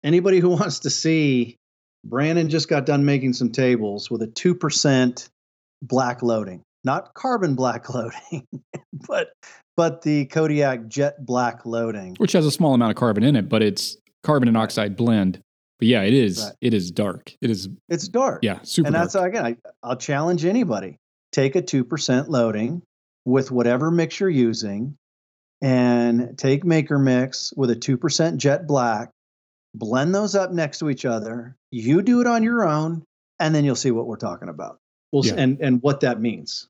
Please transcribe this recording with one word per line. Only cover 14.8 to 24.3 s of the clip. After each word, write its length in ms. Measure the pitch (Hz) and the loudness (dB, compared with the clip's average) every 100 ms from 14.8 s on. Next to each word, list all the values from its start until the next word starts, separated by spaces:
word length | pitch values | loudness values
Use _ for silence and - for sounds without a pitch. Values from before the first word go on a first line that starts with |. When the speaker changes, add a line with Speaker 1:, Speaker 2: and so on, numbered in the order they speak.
| 104 98 | -4 0
Speaker 2:
blend. 440 | 117 110 92 90 _ _ _ _ | 2 2 2 -2 _ _ _ _
But 100 | 113 | 2
yeah, 140 | 120 | 4
it 100 | 98 | 4
is, 280 | 135 107 90 | 4 4 0
Speaker 1:
Right. 100 | 104 - | -8 -4
Speaker 2:
it 120 | 117 | 0
is 160 | 110 90 | 0 -2
dark. 420 | 87 101 87 - - | -4 -4 -4 -16 -6
It 80 | 123 | -4
is 160 | 104 95 - _ | -4 -6 -16 _
Speaker 1:
It's 180 | 170 185 | -8 -4
dark. 320 | 233 269 - | -2 -2 0
Speaker 2:
Yeah, 160 | 107 95 | -4 -4
super 240 | - - 147 | -4 0 2
Speaker 1:
And 80 | 160 | 0
that's, 180 | 175 | 0
Speaker 2:
dark. 140 | 196 180 | 0 -2
Speaker 1:
again, 120 | 220 123 | -2 -4
I, 120 | 117 - _ | -6 -12 _
I'll 140 | 120 123 | -10 -8
challenge 480 | - 143 165 175 165 | -4 -2 0 0 0
anybody. 500 | 226 196 107 92 - _ _ _ | 0 0 -4 -6 -16 _ _ _
Take 220 | - 135 180 | 0 2 0
a 40 | |
two 220 | 175 139 | 0 -2
percent 460 | 123 156 - 127 156 | -2 -4 0 -2 0
loading 520 | 135 117 107 113 175 _ _ _ _ - | 0 0 0 -4 -6 _ _ _ _ 0
with 260 | 131 127 | 0 2
whatever 400 | 123 117 123 156 | 0 2 2 2
mix 280 | 170 160 - | 0 0 -2
you're 80 | |
using 680 | 190 | 0